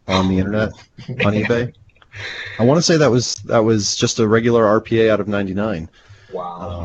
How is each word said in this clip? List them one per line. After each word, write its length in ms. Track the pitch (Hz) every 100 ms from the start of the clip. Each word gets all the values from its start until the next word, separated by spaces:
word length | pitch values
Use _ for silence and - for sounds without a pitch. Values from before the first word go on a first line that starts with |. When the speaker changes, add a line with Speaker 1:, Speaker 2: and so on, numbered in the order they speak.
| -
Speaker 1:
on 200 | 95 95
the 100 | 92
internet 300 | 95 107 107
Speaker 2:
<laughs> 400 | - - - -
Speaker 1:
on 240 | 123 101
eBay? 400 | 107 107 120 120 - _ _ _ - - - - -
I 60 | 117
wanna 160 | 165
say 160 | 170 160
that 120 | 139
was, 260 | 123 - - -
that 140 | 117
was 320 | 110 110 101 -
just 240 | 120 -
a 80 | 110
regular 380 | 113 117 117 107
R 160 | 110
P 220 | - 113
A 100 | 113
out 80 | 104
of 80 | 101
ninety-nine. 600 | 101 98 95 110 85 85 _ - - -
Speaker 2:
Wow. 360 | 92 87 87 87 87